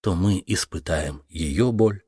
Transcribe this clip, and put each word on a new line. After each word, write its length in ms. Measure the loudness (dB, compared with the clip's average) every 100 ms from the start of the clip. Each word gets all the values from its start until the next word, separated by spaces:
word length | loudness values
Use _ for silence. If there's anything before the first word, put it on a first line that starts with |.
то 140 | -2 0
мы 260 | 2 0 -2
испытаем 760 | -4 -4 -8 -2 -2 -2 -8 _
ее 420 | -6 -2 0 0
боль 300 | 4 2 2